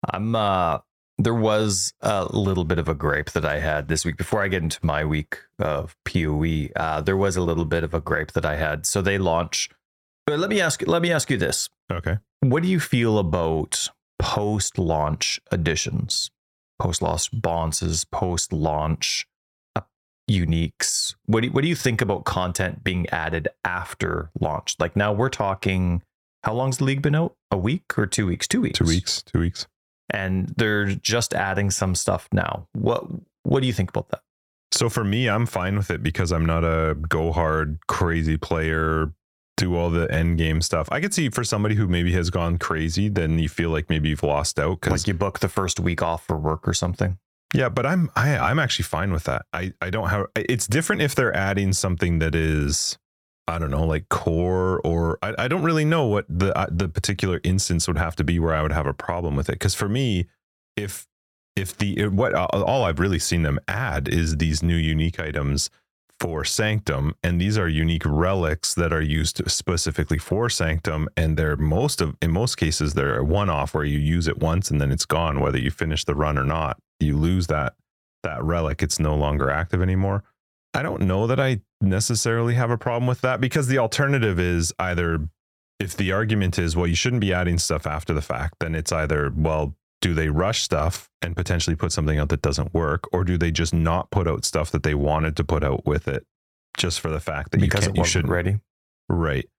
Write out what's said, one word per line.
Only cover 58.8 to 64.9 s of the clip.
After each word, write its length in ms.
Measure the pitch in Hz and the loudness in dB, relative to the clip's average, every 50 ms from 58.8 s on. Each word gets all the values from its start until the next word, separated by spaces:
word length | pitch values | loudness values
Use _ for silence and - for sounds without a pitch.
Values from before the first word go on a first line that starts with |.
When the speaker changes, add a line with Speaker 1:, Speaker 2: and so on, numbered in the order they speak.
| 73 | 0
Speaker 2:
a 80 | 69 67 | -2 -4
problem 440 | - - - 87 87 87 80 71 69 | -4 -4 -4 -4 -2 -2 -2 0 0
with 100 | 78 - | 0 -2
it. 80 | - - | -4 0
'Cause 120 | - 101 - | 0 -2 0
for 140 | - 110 101 | 0 -2 -2
me, 400 | 104 127 139 123 104 90 87 - _ _ _ _ _ _ _ _ _ | 0 0 0 2 2 0 -2 -2 _ _ _ _ _ _ _ _ _
if, 320 | - 104 95 - - - _ _ _ _ _ _ _ _ _ _ | -8 -8 -6 -10 -12 -16 _ _ _ _ _ _ _ _ _ _
if 200 | - 98 92 - - | -4 -4 -4 -4 -2
the, 200 | 104 101 101 - | -2 0 0 0
if 140 | 101 107 | 0 2
what, 240 | 95 98 123 117 - | 2 2 2 2 2
uh, 120 | - 90 - | 0 0 0
all 320 | - 101 95 - 120 135 120 | 0 0 2 2 2 2 2
I've 160 | 90 78 71 | 0 2 2
really 180 | 87 98 95 80 | 2 2 2 0
seen 260 | - - - 85 80 | 0 0 0 2 2
them 140 | 76 71 69 - - | 2 0 -2 -2 -4
add 400 | - 104 131 113 80 73 69 - | -4 -4 -4 -2 -2 -4 -2 0
is 280 | - 85 85 80 80 73 | 0 0 2 2 0 2
these 240 | 80 80 76 76 | 2 0 0 2
new 140 | 85 85 85 | 2 2 2
unique 420 | 85 82 78 | 2 2 0